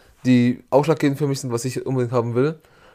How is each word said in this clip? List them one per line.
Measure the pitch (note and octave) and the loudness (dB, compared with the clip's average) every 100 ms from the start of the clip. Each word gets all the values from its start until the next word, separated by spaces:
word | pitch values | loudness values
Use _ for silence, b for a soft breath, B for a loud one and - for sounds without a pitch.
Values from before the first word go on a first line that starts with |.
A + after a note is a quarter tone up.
| b b B2+ | b b 2
die | B2+ A#2+ - - | 4 4 0 0
ausschlaggebend | C3+ D3 D#3 D3 C#3 | 0 2 0 0 -2
für | D3 | -4
mich | C3+ | -4
sind, | C3 | -6
was | A#2 B2+ | -6 -6
ich | - - | -8 -4
unbedingt | C3 A#2+ | -4 -2
haben | B2+ A#2 A#2 | -2 -2 0
will | C#3+ E3+ b b b | -2 -4 b b b